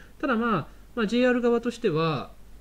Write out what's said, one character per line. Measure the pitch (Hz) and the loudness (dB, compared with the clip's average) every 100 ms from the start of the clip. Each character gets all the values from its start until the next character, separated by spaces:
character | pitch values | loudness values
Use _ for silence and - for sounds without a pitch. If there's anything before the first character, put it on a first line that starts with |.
| - - | -20 -6
た | 285 | -2
だ、 | 220 | 0
ま | 233 185 | 0 -2
あ、 | - - - 247 | -4 -14 -10 -4
ま | |
あ、 | 208 | 0
ジ | 240 | 2
ェ | |
イ | 254 | 4
ア | |
ー | |
ル | 247 | 4
側 | 233 233 | 2 2
と | 240 | 0
し | - | -2
て | 220 | 0
は、 | 156 160 139 98 - - - | 2 0 0 -6 -14 -20 -20